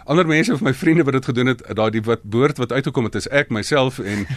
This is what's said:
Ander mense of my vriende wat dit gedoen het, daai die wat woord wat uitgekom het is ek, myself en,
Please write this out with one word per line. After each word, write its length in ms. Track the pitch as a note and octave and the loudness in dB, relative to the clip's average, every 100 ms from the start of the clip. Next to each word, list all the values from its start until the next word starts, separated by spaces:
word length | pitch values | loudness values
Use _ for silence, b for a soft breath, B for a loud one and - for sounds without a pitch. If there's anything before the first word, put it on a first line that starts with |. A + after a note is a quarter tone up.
| B | B
Ander 220 | D#3+ D#3+ | 2 2
mense 260 | D#3 - | 2 2
of 80 | C3+ | 0
my 120 | C3+ | 0
vriende 300 | C3+ D#3+ E3 | 0 2 4
wat 100 | C#3 | 4
dit 120 | C3 C3 | 0 0
gedoen 200 | A#2+ B2+ | 0 0
het, 280 | B2+ - G2 | 0 -4 -2
daai 140 | A2 | 0
die 100 | A2 | 0
wat 180 | A2 A#2 | -2 -2
woord 340 | G#2 A2+ D3 C#3 | -2 2 2 0
wat 140 | A#2+ | -4
uitgekom 320 | B2+ C#3 C3 | -2 -2 -2
het 120 | G#2+ G#2 | -2 -4
is 120 | - | -2
ek, 220 | C#3+ D3 | -2 0
myself 500 | A2 - D3 C3 C3 | -2 0 2 0 -2
en, 260 | G2+ G#2 G2 | -6 -4 -4